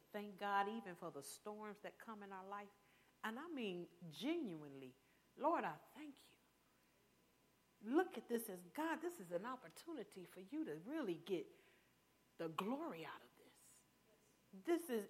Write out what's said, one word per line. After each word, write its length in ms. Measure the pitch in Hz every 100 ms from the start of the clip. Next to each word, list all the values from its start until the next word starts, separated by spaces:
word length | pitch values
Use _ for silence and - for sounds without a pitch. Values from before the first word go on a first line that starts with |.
| -
thank 280 | 208 208 185
God 280 | 202 202 202
even 280 | 226 220 170
for 140 | 170
the 140 | 143
storms 560 | 139 - 214 214 214 202
that 140 | 185 -
come 220 | - 214
in 100 | 202
our 120 | 190 190
life, 200 | 202 202 - - - - -
and 160 | 214 226
I 80 | 339
mean 380 | 294 214 175 170 - 170
genuinely, 840 | 147 233 349 247 160 147 139 131 123 - - _ -
"Lord, 260 | 180 330
I 120 | 202 143 - -
thank 200 | 302 - -
you. 60 | - _ _ _ _ - - - - - _ - - _ -
Look 360 | 208 294 370 -
at 100 | -
this 220 | 233 226
as, 100 | 185 180
God, 280 | - 320 285
this 200 | 339 349
is 100 | 170
an 140 | 175 220
opportunity 800 | 262 165 - - 311 202 196 175
for 160 | -
you 240 | 190 302 269
to 100 | 151 185
really 300 | 320 226 165 175
get 220 | 180 - - - - - - _ - _ -
the 120 | 165
glory 560 | 156 190 277 330 165 160
out 160 | -
of 160 | - -
this. 1300 | - - - - - - - - - - - 190 196
This 240 | 339 339
is, 180 | 226 202